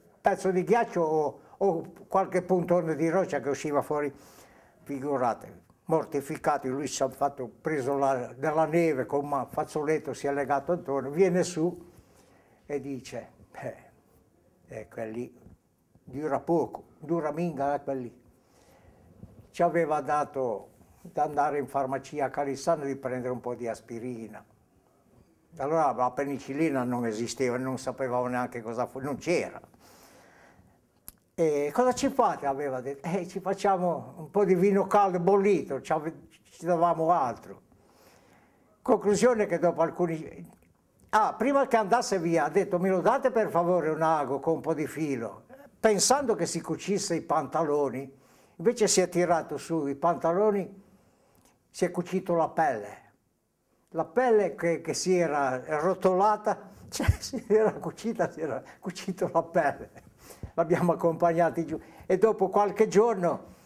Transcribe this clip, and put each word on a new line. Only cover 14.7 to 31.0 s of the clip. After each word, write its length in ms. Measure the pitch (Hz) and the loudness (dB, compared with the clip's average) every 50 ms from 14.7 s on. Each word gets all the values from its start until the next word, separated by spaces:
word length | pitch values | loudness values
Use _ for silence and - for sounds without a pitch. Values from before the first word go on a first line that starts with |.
| 120 110 107 - - - | -16 -16 -16 -14 -12 -10
è 100 | 113 110 | -10 -8
lì, 220 | 110 120 123 - - - - - - - _ _ _ _ _ _ _ _ | -8 -8 -10 -10 -14 -20 -20 -20 -20 -20 _ _ _ _ _ _ _ _
dura 380 | _ - 127 135 151 151 135 127 | _ -14 -10 -8 -4 -2 -2 -2
poco, 440 | - - 170 165 131 110 - - - _ _ _ | 0 2 2 2 2 0 -4 -12 -16 _ _ _
dura 320 | - 143 170 170 151 151 | -6 -4 -2 -2 -2 -2
minga, 440 | 143 160 175 170 151 127 139 143 143 | -2 -2 -4 -4 -2 -2 -2 -2 -2
è 80 | 139 | -2
quel 160 | - - 139 135 | -2 -4 -6 -6
lì." 220 | 123 113 - - _ _ _ _ _ _ _ _ _ _ _ _ _ - _ _ _ - - - - - - - - _ | -6 -10 -12 -18 _ _ _ _ _ _ _ _ _ _ _ _ _ -20 _ _ _ -20 -20 -20 -20 -20 -20 -20 -20 _
Ci 120 | - - | -2 0
aveva 380 | 170 170 156 170 165 147 151 147 | 0 2 2 2 0 2 0 -2
dato 720 | 139 135 147 147 147 - - 135 131 120 107 98 - - _ _ - _ _ _ | 0 0 0 0 0 -2 -2 -2 -2 -2 -2 -4 -8 -14 _ _ -20 _ _ _
da 220 | - 175 - 151 147 | -20 -8 -4 -2 -2
andare 340 | 147 147 143 143 151 143 147 | 0 2 0 0 2 0 -2
in 80 | 135 | -4
farmacia 600 | 123 - 139 135 131 135 135 135 - - 147 139 | -2 -2 -2 -2 -2 -4 -6 -6 -8 -4 -4 -4
a 40 | 131 | -2
Calissano 540 | - 143 143 139 135 - - 170 170 151 143 | -2 -4 -4 -4 -4 -2 0 0 0 0 -2
di 120 | 139 135 | -4 -6
prendere 360 | 135 - 127 127 127 120 127 | -6 -6 -6 -6 -4 -4 -6
un 80 | 123 120 | -6 -6
po' 140 | - 123 123 | -6 -8 -8
di 140 | 110 120 117 | -6 -6 -6
aspirina. 760 | 110 - - - 120 117 117 127 123 113 113 104 104 101 - _ _ _ _ _ _ _ _ _ _ _ _ _ _ _ _ _ _ _ _ _ - | -8 -8 -10 -12 -12 -10 -8 -8 -10 -10 -12 -14 -14 -18 -20 _ _ _ _ _ _ _ _ _ _ _ _ _ _ _ _ _ _ _ _ _ -10
Allora 360 | - 135 143 156 165 156 135 | -8 -4 0 0 2 2 2
la 180 | 127 113 123 123 | 2 0 0 -2
penicillina 760 | - - 143 139 139 127 - - 135 143 165 160 139 131 123 | 0 -2 -4 -4 -6 -6 -8 -8 -4 -2 0 0 0 0 -2
non 220 | 123 123 120 120 | -2 -2 -2 -2
esisteva, 500 | 113 107 107 120 113 - - 135 123 120 | -2 -2 -4 -4 -6 -4 -2 -2 0 0
non 220 | 127 131 131 131 120 | -2 -2 -4 -6 -6
sapevamo 480 | - 131 - - 135 127 120 127 123 | -6 -8 -6 -6 -4 -2 -2 -2 -2
neanche 340 | 123 123 123 123 123 - 120 | -2 -2 -4 -4 -4 -6 -10
cosa 260 | 107 113 117 117 123 | -10 -8 -6 -6 -6
fu-, 140 | - - 135 | -6 -6 -8
non 160 | 135 135 131 | -8 -6 -8
c'era. 440 | - - 151 180 147 98 - - - - - _ _ - - - - - - - - - - - - - - _ - _ _ _ _ _ _ _ _ | -6 -2 -2 0 0 -2 -4 -8 -14 -18 -20 _ _ -20 -20 -20 -20 -20 -20 -20 -20 -20 -20 -20 -20 -20 -20 _ -20 _ _ _ _ _ _ _ _